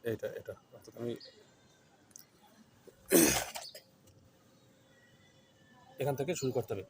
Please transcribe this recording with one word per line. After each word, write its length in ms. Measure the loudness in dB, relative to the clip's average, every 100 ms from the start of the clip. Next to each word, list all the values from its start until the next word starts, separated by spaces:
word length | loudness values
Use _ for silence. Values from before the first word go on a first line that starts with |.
| -4
এইটা, 180 | -4 -6 -8
এটা। 140 | -12 -14 -16
অর্থাৎ 200 | -20 -20 -8
আমি 120 | -6 -6 -12 -20 -20 -20 -20 -20 -20 -20 -20 -20 -20 -20 -20 -20 -20 -20 -20 -20 4 6 8 6 0 -8 -12 -16 -20 -20 -20 -20 -20 -20 -20 -20 -20 -20 -20 -20 -20 -20 -20 -20 -20 -20 -20 -20 -20 -4
এখান 120 | -2 0
থেকে 140 | -2 0
শুরু 100 | 0 0
করতে 140 | -2
হবে 100 | -6 -6